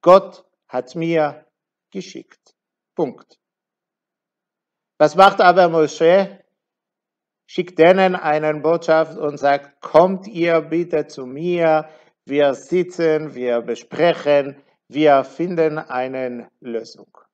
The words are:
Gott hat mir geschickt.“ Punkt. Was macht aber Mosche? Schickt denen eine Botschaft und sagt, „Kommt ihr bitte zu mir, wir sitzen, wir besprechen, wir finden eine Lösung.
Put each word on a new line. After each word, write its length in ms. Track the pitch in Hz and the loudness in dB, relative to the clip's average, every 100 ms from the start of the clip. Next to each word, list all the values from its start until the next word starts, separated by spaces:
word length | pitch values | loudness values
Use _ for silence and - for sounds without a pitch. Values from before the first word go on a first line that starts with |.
Gott 440 | 170 190 190 - _ _ _ | 6 4 4 -20 _ _ _
hat 280 | 131 127 | -10 -10
mir 500 | 170 165 165 147 135 _ _ _ _ _ | -8 -4 -2 -2 -6 _ _ _ _ _
geschickt.“ 640 | 190 - - - _ _ _ _ _ _ | -16 -14 -18 -20 _ _ _ _ _ _
Punkt. 440 | - 143 - _ _ _ _ _ _ _ _ _ _ _ _ _ _ _ _ _ _ | -8 -8 -8 _ _ _ _ _ _ _ _ _ _ _ _ _ _ _ _ _ _
Was 180 | 151 | 0
macht 260 | 165 196 190 | 6 4 6
aber 280 | 185 175 175 | 4 6 2
Mosche? 720 | 165 151 - 165 190 190 - _ _ _ _ _ _ _ _ _ _ _ | 2 -2 2 2 2 0 -10 _ _ _ _ _ _ _ _ _ _ _
Schickt 300 | - 175 - | -10 -8 2
denen 380 | 165 190 190 | 4 4 2
eine 380 | 185 160 151 156 151 | 0 -2 -2 -2 -2
Botschaft 560 | 151 165 165 160 156 - | -2 -2 0 0 0 -6
und 200 | 151 143 | -10 -4
sagt, 440 | 143 143 - _ | -2 -2 -6 _
„Kommt 460 | - 156 185 190 190 | 2 4 4 0 -10
ihr 340 | 165 170 165 | -4 -2 -2
bitte 460 | 151 165 170 156 147 | -2 -6 -4 -6 -6
zu 180 | - | -14
mir, 640 | 127 135 175 175 165 156 156 - _ _ | -14 -10 -6 -2 0 0 -2 -20 _ _
wir 280 | - 143 143 | -6 0 0
sitzen, 840 | 127 - 180 175 175 165 156 151 | -2 -4 -4 -4 -4 -2 -2 -6
wir 260 | 131 123 120 | -8 -4 -4
besprechen, 1040 | 117 113 - - 170 156 147 147 139 135 _ _ _ | -4 -10 -10 -2 -2 0 0 0 -2 -12 _ _ _
wir 360 | 135 151 139 | 0 4 4
finden 540 | 127 - 175 170 160 151 | 0 -8 -6 -2 -4 -4
eine 720 | - 127 131 131 127 120 107 _ | -10 -8 -8 -8 -8 -10 -16 _
Lösung. 560 | 127 113 113 - 98 _ _ | -12 -12 -12 -20 -20 _ _